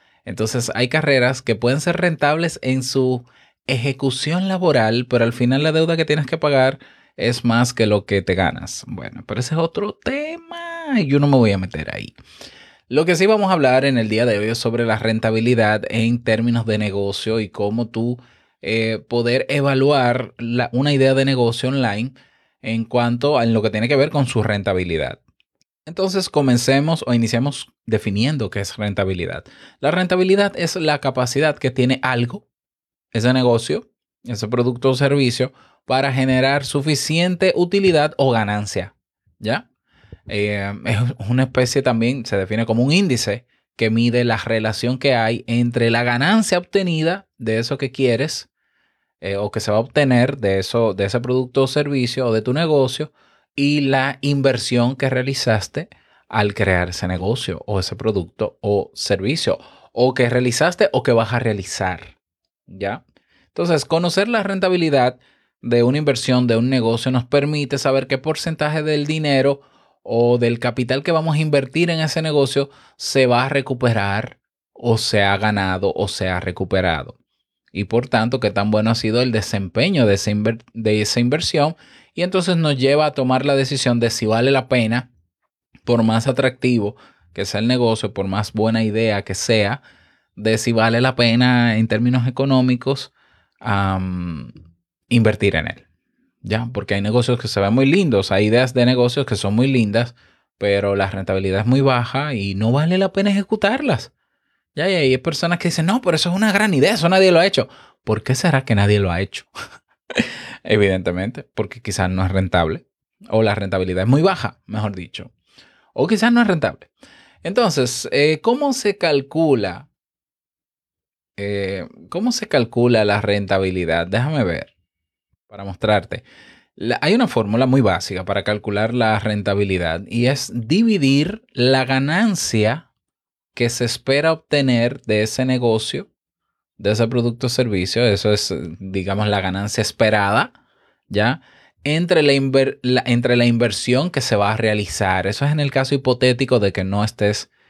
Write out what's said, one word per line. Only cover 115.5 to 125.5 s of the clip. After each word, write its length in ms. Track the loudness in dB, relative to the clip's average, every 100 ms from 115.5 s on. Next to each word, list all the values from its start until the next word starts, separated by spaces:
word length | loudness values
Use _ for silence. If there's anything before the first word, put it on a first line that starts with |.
| _ _ _ _
o 140 | -2 0
quizás 260 | 2 4
no 80 | 4
es 60 | 2
rentable. 440 | 2 -2 -4 -16 _ -20 -20 _ _
Entonces, 680 | -6 0 0 2 -2 -4 -4
eh, 300 | 0 2 2
¿cómo 300 | 0 0 0
se 240 | 0 -2 0
calcula? 920 | 0 0 0 0 2 2 0 -8 -16 _ _ _ _ _ _ _ _ _ _ _ _ _ _ -10
Eh, 500 | -6 -4 -4 -6 -10 -16 -10
¿cómo 240 | -4 -2
se 160 | -2 0
calcula 560 | 0 0 2 4 4 4
la 160 | 0
rentabilidad? 880 | 0 0 0 0 0 -2 0 -2 0
Déjame 360 | -2 -2 0
ver, 300 | -2 -4 -10 _ _ _ _ _ _ _
para 180 | _